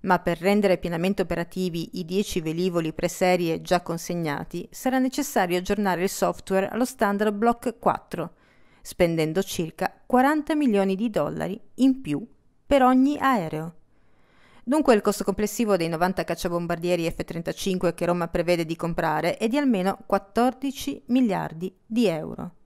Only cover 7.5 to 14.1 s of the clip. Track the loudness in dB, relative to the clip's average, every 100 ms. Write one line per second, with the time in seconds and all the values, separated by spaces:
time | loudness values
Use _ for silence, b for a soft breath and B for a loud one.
7.5 | 0 -4 0 0 0 -6 -8 -8 b b
8.5 | b b b -18 0 2 4 0 0 -2
9.5 | -4 -6 -4 -6 -6 _ 4 4 2 0
10.5 | 0 2 2 2 0 -2 -2 -2 -4 -6
11.5 | -8 -12 2 2 2 -2 -6 -6 _ _
12.5 | _ _ 6 6 6 4 2 0 0 -2
13.5 | -8 -10 -14 _ b b